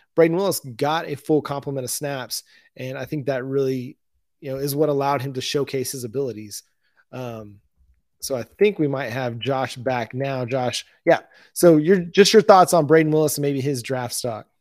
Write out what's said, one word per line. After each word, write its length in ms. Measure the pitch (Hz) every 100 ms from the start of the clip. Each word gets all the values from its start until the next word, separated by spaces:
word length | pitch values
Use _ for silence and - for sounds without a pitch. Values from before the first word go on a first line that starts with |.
| _ -
Brayden 200 | 160 170
Willis 240 | 196 -
got 480 | 135 110 147 165 -
a 80 | 143
full 260 | - 151
complement 420 | - 143 143 135
of 60 | 123
snaps. 540 | - 147 139 117 - - _ _ -
And 200 | 131 135
I 100 | 127
think 200 | 156 131
that 180 | 131
really, 520 | 135 139 135 131 123 - _ _ _ _
you 120 | 143
know, 60 | 135
is 180 | 143 139
what 120 | 151
allowed 320 | 139 139 139
him 120 | 139
to 80 | 127
showcase 500 | - 143 135 135 127
his 140 | 135
abilities. 580 | 120 127 135 107 104 - - _ _ _ _
Um, 480 | 127 123 113 104 101 _ _ _ _ _ _
so 140 | -
I 100 | 127
think 340 | 113 _ 208 196
we 100 | 147
might 220 | 135 127
have 280 | 123 123 117
Josh 380 | 113 135 123 131
back 380 | 123 123 110
now. 320 | 123 139 131 120
Josh, 400 | 131 123 - - _
yeah. 160 | 165 151 - _ _
So 240 | - 175 156
your, 220 | 151 196
just 340 | 175 190 196
your 80 | 220
thoughts 320 | 214 190 175
on 160 | 175 143
Brayden 220 | 160 156
Willis 260 | 156 151 -
and 60 |
maybe 180 | 143 139
his 220 | 139 131
draft 320 | 117 127 120
stock. 320 | - 123 107 - _